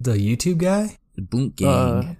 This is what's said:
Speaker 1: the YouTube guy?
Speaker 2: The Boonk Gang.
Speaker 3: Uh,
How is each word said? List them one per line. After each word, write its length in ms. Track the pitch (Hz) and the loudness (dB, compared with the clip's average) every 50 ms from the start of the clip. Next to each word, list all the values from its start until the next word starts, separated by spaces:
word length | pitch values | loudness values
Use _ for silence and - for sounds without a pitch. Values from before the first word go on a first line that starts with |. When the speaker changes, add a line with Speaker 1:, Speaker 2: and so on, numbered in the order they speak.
Speaker 1:
the 120 | 120 123 110 | -2 0 0
YouTube 440 | 101 101 104 120 - - 175 180 165 | 2 2 0 0 0 0 0 0 0
guy? 380 | 180 185 196 208 214 208 - - _ _ - | 2 2 2 0 -2 -4 -8 -16 _ _ -14
Speaker 2:
The 80 | - | -12
Boonk 340 | 98 92 107 123 135 - - | -8 -4 -2 -2 -2 -2 -2
Gang. 120 | - 123 139 | 0 2 2
Speaker 3:
Uh, 460 | 131 127 127 123 117 120 127 170 170 | 4 4 4 2 2 0 -2 -4 -4